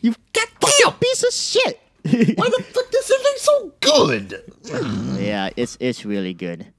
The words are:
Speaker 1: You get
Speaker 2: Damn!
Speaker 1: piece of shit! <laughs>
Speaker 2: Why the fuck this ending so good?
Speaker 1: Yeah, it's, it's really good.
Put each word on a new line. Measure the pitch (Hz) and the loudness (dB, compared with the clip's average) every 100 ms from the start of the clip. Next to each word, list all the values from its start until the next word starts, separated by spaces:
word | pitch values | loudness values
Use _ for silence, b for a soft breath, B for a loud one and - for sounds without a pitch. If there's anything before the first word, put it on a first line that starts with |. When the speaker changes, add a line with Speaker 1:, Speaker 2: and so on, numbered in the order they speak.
Speaker 1:
You | 226 226 _ | 0 -2 _
get | - 453 _ | -4 -4 _
Speaker 2:
Damn! | - 571 - | 4 6 4
Speaker 1:
piece | - 480 523 | 4 -2 0
of | 480 | -2
shit! | - - 440 523 - _ | -2 -2 0 0 -4 _
<laughs> | _ | _
Speaker 2:
Why | - 247 226 - 480 | -2 2 2 2 0
the | 508 - | 0 -2
fuck | - 494 | -4 -2
this | 494 539 | -2 0
ending | 523 523 554 | 2 2 0
so | - 587 392 _ | 2 2 0 _
good? | 262 294 175 113 98 95 - - - - - 101 117 127 | 2 4 2 0 -6 -14 -16 -20 -10 -8 -6 -6 -6 -6
Speaker 1:
Yeah, | 104 104 95 - | -4 -4 -6 -6
it's, | 120 - | -8 -4
it's | 127 117 107 | -6 -6 -6
really | 101 92 | -6 -6
good. | 87 87 85 - | -8 -10 -10 -14